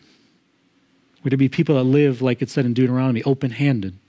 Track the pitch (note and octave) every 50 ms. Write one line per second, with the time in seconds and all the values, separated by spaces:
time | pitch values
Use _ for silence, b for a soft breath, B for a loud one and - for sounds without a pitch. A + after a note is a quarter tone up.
0 | b b b b b b b b _ _ _ _ _ _ _ _ _ _ _ _
1 | _ _ _ _ - C#3 C3+ C3+ C3+ C3 - - D#3+ - D3+ C3 B2+ B2+ C3+ D3
2 | D3 C#3+ B2+ A#2 C3 B2+ A#2+ - C3 - - D3 C3 A#2+ A#2 B2 C3 B2 B2+ B2+
3 | C3 C3 A#2+ A2 - C#3 C3+ C#3 - B2+ A2+ A2+ C#3+ C#3+ C3 A2 F#2+ F#2+ F#2 -
4 | _